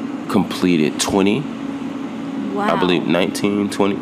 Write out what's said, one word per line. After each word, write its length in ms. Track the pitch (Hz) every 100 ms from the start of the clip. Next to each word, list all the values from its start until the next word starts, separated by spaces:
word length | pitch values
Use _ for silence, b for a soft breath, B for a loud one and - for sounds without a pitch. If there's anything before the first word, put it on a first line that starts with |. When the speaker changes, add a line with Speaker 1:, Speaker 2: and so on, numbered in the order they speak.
| - - -
Speaker 1:
completed 720 | 107 85 - 92 85 76 -
twenty. 400 | - 101 95 107 156 - - - - - - - - - -
Speaker 2:
Wow. 220 | 80 98 82
Speaker 1:
I 40 |
believe 280 | 90 85 60
nineteen, 600 | 85 95 - 101 104 101
twenty. 280 | - 101 98